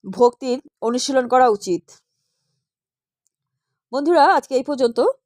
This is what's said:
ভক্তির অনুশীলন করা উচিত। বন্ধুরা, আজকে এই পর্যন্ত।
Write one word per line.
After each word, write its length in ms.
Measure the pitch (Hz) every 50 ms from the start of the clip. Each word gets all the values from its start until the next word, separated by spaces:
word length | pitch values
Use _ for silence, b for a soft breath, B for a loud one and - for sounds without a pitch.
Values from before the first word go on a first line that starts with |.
| _ 196
ভক্তির 520 | 185 - 247 240 247 _ - 254 247 269 _ - _ _
অনুশীলন 460 | - 226 240 254 - - 269 262 247 240
করা 200 | 254 254 254 247
উচিত। 420 | 214 202 - 185 175 165 _ _ - _ _ _ _ _ _ _ _ _ _ _ _ _ _ _ _ _ _ _ _ _ _ _ _ _ _ _ _ _ _ _ _ _ _ _ _ _ _ _
বন্ধুরা, 320 | 233 269 294 311 349 320 285
আজকে 300 | 330 381 294 - - 269
এই 80 | 254
পর্যন্ত। 380 | 254 196 196 247 262 240 233 - 269 440 539 _ _